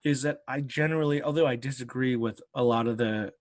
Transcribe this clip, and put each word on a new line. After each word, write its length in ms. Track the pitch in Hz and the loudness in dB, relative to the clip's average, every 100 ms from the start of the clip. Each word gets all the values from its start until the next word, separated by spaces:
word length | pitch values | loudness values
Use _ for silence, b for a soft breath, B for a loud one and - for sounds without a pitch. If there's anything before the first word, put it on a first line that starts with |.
is 200 | 151 139 | 0 0
that 160 | 143 147 - | 0 -4 -6
I 140 | 135 | -8
generally, 600 | 139 - 151 160 147 147 | -6 -2 0 2 2 0
although 240 | 143 147 156 | 0 2 2
I 100 | 120 | 2
disagree 600 | 127 131 120 127 131 123 | -4 -8 -8 -2 0 2
with 260 | 113 110 - 135 | -2 -4 -10 0
a 80 | |
lot 240 | 123 117 117 | 2 4 2
of 100 | 113 | 0
the 360 | 113 110 104 - | 0 0 -4 -8